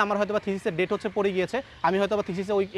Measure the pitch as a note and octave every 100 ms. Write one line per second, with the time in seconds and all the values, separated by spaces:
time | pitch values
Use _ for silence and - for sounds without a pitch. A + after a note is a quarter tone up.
0 | G#3 G3+ G3+ G#3 - G3 A3 E3 F3+ G#3
1 | G#3+ G3 G3 F#3 F3 A#3+ - - E3 F#3+
2 | G3+ G#3 G3+ F3+ G3 G3+ G3